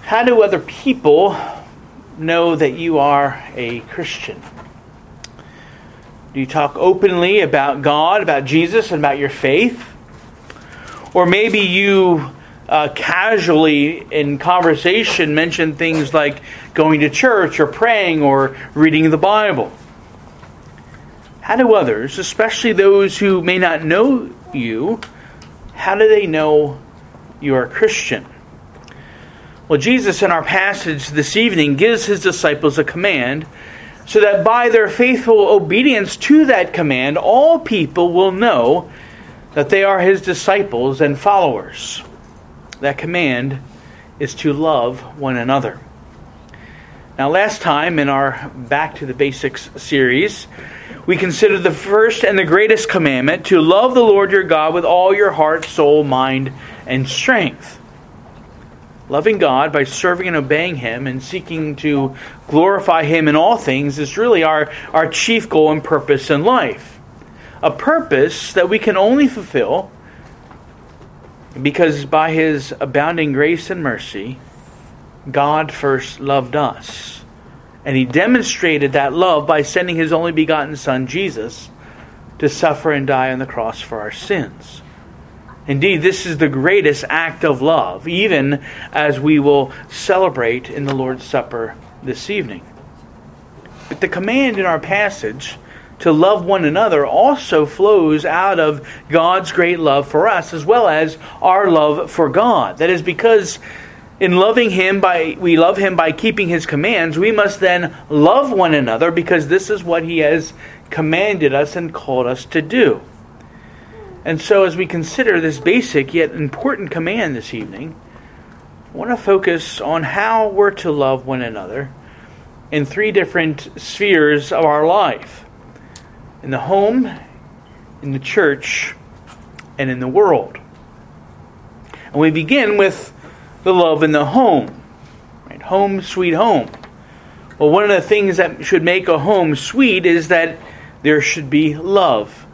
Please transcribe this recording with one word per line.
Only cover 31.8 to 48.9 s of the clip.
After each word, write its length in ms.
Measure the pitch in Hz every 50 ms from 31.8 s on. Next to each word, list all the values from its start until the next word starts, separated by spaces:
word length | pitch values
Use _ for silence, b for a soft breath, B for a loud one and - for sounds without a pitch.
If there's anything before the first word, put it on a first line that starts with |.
| 185 226 233 226 226
his 160 | - 202 180
disciples 560 | 165 190 170 - - 160 143 - - 151 135 156
a 60 | 151
command 600 | - - 165 180 202 180 139 123 123 135 151 156 - B B B B B B B B B B B
so 140 | - - 214
that 240 | 208 208 202 190 165
by 260 | 220 226 240 240 240
their 200 | 226 226 214 202
faithful 580 | - - 247 247 254 - - 233 226 214 202 170
obedience 720 | 208 196 170 151 170 214 254 285 254 214 196 - - -
to 280 | - - 285 311 311 262
that 260 | 254 - 127 - -
command, 440 | - 170 151 135 127 127 139 147 170
all 420 | - 160 214 247 285 320 330 330
people 520 | 330 - 226 196 160 135 - 175 175 180
will 220 | 170 180 190 190 185
know 580 | 185 220 240 196 131 117 120 147 175 175 B B B B B B B B B B B B B -
that 160 | 147 143 135
they 140 | 196 190 196
are 140 | 196 196 185
his 220 | 180 185 196 185
disciples 800 | 190 190 175 143 - - 190 202 202 202 - 117 123 135 135 135
and 180 | 156 143 143 139
followers. 840 | - 202 202 196 180 147 123 101 95 - - - - - - - - - - - - - - - - - - - - - - -
That 160 | 139 143 139 139
command 640 | - 156 175 175 170 143 127 120 123 139 131 131 B B B B B B B B B B B -
is 160 | 147 131 -
to 160 | - - 156
love 480 | 143 143 160 160 156 135 120 120 127 131 - - - 151
one 200 | 143 131 127 123
another. 420 | 117 123 135 190 - 107 190 - - - - - - - - - - - - - - - B B B B B B B B B B B B B -
Now, 120 | 135 143
last 320 | 160 185 202 214 208 -
time 380 | - 180 147 147 151 175 175 156
in 100 | 143 139
our 420 | 139 135 139 139 123 - - 135 -
Back 420 | 131 127 117 143 143 156 151